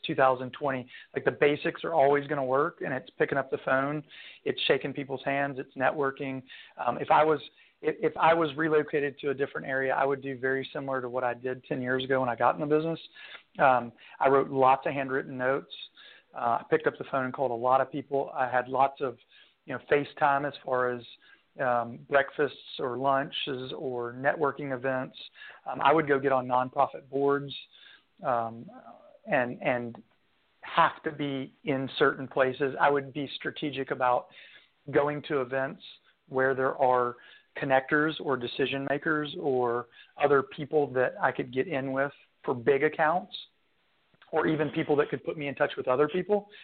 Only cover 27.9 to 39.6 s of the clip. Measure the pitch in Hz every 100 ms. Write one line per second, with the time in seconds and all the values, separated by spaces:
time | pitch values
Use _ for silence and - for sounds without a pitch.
27.9 | - _ _ 165 120 113 117 139 254 -
28.9 | - - - - 151 123 123 151 123 120
29.9 | 117 - _ _ _ _ _ - - 160
30.9 | - 160 147 147 135 135 - - 135 135
31.9 | - 139 143 131 - 131 127 139 135 156
32.9 | 143 135 131 135 - 151 - 151 135 135
33.9 | 135 127 123 - - - - _ _ -
34.9 | 143 147 147 139 147 123 135 135 - -
35.9 | - _ _ _ 131 131 131 131 - 131
36.9 | 123 123 120 - - _ - 143 135 131
37.9 | 151 156 151 156 131 120 - 131 139 139
38.9 | 143 165 156 147 160 160 127